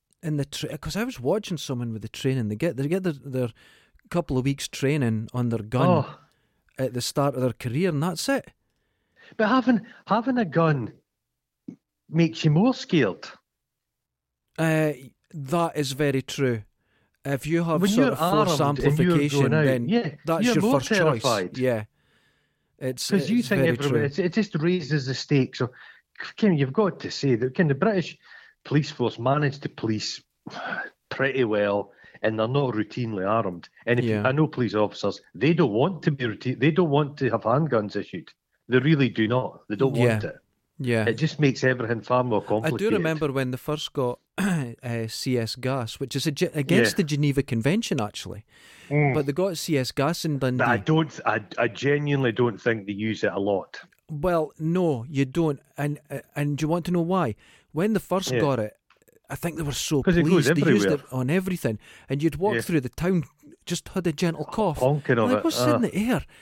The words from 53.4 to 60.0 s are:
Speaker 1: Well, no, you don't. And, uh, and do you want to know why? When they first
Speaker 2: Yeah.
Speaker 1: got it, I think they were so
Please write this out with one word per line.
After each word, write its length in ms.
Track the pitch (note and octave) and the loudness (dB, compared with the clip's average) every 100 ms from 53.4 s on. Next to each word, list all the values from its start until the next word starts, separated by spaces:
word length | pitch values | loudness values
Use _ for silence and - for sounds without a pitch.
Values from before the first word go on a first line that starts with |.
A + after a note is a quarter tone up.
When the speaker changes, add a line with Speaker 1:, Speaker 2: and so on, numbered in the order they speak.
| G2+ F#2+ - - - _ - | 0 0 -2 -14 -20 _ -14
Speaker 1:
Well, 400 | D3+ F3+ E3+ D3+ - | -4 0 0 -2 -4
no, 460 | D#3+ F3+ F3 B2+ B2+ | -2 2 2 0 -2
you 160 | C#3 C3 | -2 0
don't. 340 | E3 D#3+ - _ - | 0 0 -2 _ -6
And, 200 | D3 D3 _ | -4 -6 _
uh, 80 | C#3 - D3 | -12 -8 -4
and 220 | D3 C#3+ | -2 -2
do 40 | D3+ | 0
you 20 | |
want 180 | F3 E3+ | -2 0
to 60 | |
know 100 | F3 | 0
why? 320 | E3 F#3+ C3+ G2+ _ _ _ | 0 0 -2 -4 _ _ _
When 220 | D3+ G#3 | -2 0
they 60 | G#3+ | 0
first 320 | - F#3 F#3+ | 0 -4 0
Speaker 2:
Yeah. 80 | B2 | 0
Speaker 1:
got 180 | C#3+ B2 | 0 0
it, 160 | G#2+ - _ _ _ _ - | -4 -10 _ _ _ _ -16
I 40 | C3+ | -8
think 220 | F3 D#3 | -8 -6
they 60 | |
were 80 | D3 | -6
so 320 | C3+ - D3 | -4 -2 0